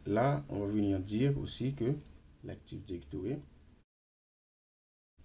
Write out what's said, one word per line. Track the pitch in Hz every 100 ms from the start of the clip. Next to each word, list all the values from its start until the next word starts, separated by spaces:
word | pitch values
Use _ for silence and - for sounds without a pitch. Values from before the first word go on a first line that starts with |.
| -
là, | 104 127 147 -
on | 98
va | 101
venir | 107 101 98
dire | 95 107 139 139
aussi | - - 127 139
que | 117 147 - - - -
l'Active | - 92 - -
Directory | 95 87 - 82 104 147 - - - - _ _ _ _ _ _ _ _ _ _ _ _ _ _